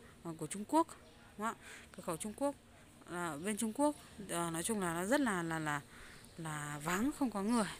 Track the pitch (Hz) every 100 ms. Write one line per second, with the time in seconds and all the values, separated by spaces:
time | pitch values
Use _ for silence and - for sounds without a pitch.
0 | - - 170 160 151 196 208 311 330 -
1 | - - - - 214 - - - - -
2 | 185 160 214 208 277 - - - - -
3 | - 175 170 143 190 208 220 214 294 294
4 | - - 196 170 170 165 170 214 175 165
5 | 190 294 254 180 165 160 156 147 - -
6 | - - - - 160 151 147 147 156 185
7 | 262 - 262 202 202 240 175